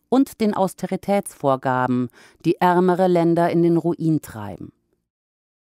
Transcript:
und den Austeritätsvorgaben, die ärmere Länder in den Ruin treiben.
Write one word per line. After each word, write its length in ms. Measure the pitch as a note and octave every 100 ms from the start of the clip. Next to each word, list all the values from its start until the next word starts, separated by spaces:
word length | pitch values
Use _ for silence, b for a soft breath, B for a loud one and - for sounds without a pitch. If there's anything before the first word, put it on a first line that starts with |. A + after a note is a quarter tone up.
| _
und 320 | B3+ C#4 -
den 140 | G#3+
Austeritätsvorgaben, 1600 | - F#3+ - F#3 F#3 - G3+ - - C#3 C3 C3+ B2+ B2+ B2 B2 b b b D#3+
die 100 | -
ärmere 460 | F3+ F3+ F#3 F3 F#3
Länder 420 | F3 E3+ E3+ E3+
in 140 | E3+
den 120 | F3 E3
Ruin 460 | E3+ - D#3+ D3+
treiben. 500 | - A2 G2+ E2+ - _ _ _ _ _ _ _ _ _ _